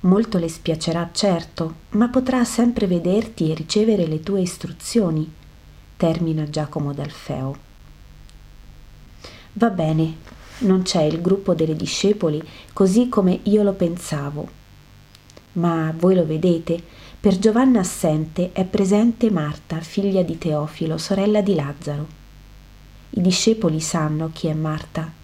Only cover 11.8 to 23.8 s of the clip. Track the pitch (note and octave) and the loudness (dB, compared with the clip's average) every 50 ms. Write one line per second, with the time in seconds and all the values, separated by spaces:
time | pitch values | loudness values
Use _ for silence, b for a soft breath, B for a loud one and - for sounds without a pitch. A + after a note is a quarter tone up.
11.8 | D#3 D3+ - - - G3 G#3 G#3 - D#3+ D3+ D3+ D#3 B B B B B B - | -4 -6 -4 0 0 0 2 2 0 -2 -2 -2 -6 B B B B B B 2
12.8 | G3 F#3+ F#3 A3+ B3 B3 B3 A3 F#3+ F3+ F3+ F3 - G3+ G3+ G#3+ G#3 G3+ G3 G3 | 2 4 6 4 2 4 2 2 4 4 2 2 0 2 2 4 4 2 2 0
13.8 | F#3 E3+ E3+ F3+ - - - D3 C#3+ C#3+ D3 D3 - - - - - - - - | -2 -2 -2 -4 -6 -6 -6 -6 -6 -6 -8 -8 -10 -12 -14 -20 -20 -20 -20 -20
14.8 | - - - - - - - - _ - - - - - - F3 E3+ E3+ E3 E3 | -20 -20 -20 -20 -20 -20 -20 -20 _ -20 -20 -20 -20 -8 -4 0 0 2 2 2
15.8 | D#3+ D#3+ D#3+ E3 E3+ F#3 F#3+ F3+ E3+ D#3 D#3 D#3 E3 F3+ F3 E3 E3 - E3 E3+ | 0 -2 -2 2 4 4 4 4 2 0 0 0 2 2 2 2 0 -4 -4 -4
16.8 | B B B B B B B B - G#3 F#3 F#3 - A3 G#3+ A#3 C4 C4 B3+ G#3+ | B B B B B B B B 2 2 2 4 4 4 4 6 4 6 6 4
17.8 | F#3 F3+ - - - E3 D3+ D3+ D#3 D#3 - - F3 F3+ - - F#3 F#3 - G#3 | 2 0 -4 -2 0 0 0 0 -2 -4 -4 -4 -4 -4 -2 -4 -4 -2 0 0
18.8 | G3 F#3 G3+ G#3 A3+ A#3+ A3+ - - A3 G3+ E3+ D3+ D3 D3+ - - - E3 D#3+ | 2 4 4 4 4 2 2 2 0 0 2 0 -2 -4 -8 -10 -10 -8 -8 -8
19.8 | D#3+ - - - G3 G3+ F#3+ F#3+ F3+ E3+ E3+ E3 - E3 D3+ D3+ D3+ D#3 - - | -8 -6 -4 -2 0 2 2 2 0 0 -2 -4 -2 -2 -2 0 -2 -4 -6 -6
20.8 | E3 D#3+ D#3+ D#3+ D#3+ - G3+ F#3+ G3 G#3 G#3+ G#3 G3 G3+ G3 D#3+ C#3 C#3 C#3+ - | -4 -4 -4 -4 -2 -2 -2 0 2 2 2 2 2 2 0 0 0 -4 -8 -10
21.8 | - D3 D3 C#3+ D3+ - - - - - - - - - - - - - - - | -8 -8 -6 -6 -8 -10 -14 -20 -20 -20 -20 -20 -20 -20 -20 -20 -20 -20 -20 -20
22.8 | - - - - - - - - F3 F#3 F#3 - - A3 A3 A3 G3+ E3+ D#3 D#3 | -20 -20 -20 -20 -18 -8 -4 0 2 2 2 4 4 2 2 4 2 0 0 0